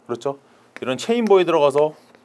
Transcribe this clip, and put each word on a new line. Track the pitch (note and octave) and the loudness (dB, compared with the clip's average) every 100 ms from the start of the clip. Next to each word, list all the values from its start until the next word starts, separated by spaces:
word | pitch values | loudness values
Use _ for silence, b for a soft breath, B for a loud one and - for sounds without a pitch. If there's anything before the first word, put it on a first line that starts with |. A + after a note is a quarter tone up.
| - | -12
그렇죠? | A#2+ C#3+ C#3 b b b - | -8 -8 -10 b b b -12
이런 | A#2 B2+ | -8 -8
체인버에 | - A#3 A3 G3 | -4 -2 4 4
들어가서 | E3+ E3 C#3+ C#3+ D3+ D#3 b b | 4 2 2 2 -2 -4 b b